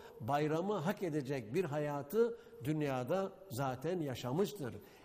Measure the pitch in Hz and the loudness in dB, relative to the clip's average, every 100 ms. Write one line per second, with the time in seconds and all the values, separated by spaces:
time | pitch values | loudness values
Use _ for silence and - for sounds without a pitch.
0 | - - 113 143 151 160 190 208 156 208 | -14 -6 0 4 4 4 2 2 0 0
1 | 180 151 127 139 107 131 - 151 147 143 | 0 0 0 -2 -2 0 0 0 0 -2
2 | 139 214 233 233 - - 127 156 147 127 | 0 2 2 0 -12 -6 -2 0 2 2
3 | 123 185 190 - - 123 139 123 160 185 | 2 2 0 -4 -8 -2 -2 0 0 0
4 | 143 120 120 147 202 - 127 101 - - | 0 -2 0 2 0 0 -6 -8 -12 -20